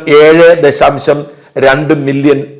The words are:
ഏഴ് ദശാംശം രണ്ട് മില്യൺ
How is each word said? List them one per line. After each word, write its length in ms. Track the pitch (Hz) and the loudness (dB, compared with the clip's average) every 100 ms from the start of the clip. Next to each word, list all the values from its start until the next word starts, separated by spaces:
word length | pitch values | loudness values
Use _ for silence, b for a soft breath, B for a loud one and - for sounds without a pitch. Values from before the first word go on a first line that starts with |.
| - | 0
ഏഴ് 540 | 147 156 165 170 170 | 2 4 4 4 2
ദശാംശം 600 | 143 - 143 139 151 143 143 B B B | 0 0 -2 -2 -4 -4 -6 B B B
രണ്ട് 360 | 131 139 151 | -2 -2 -2
മില്യൺ 500 | 151 139 139 139 139 143 - | -4 -4 -2 -2 -2 -4 -10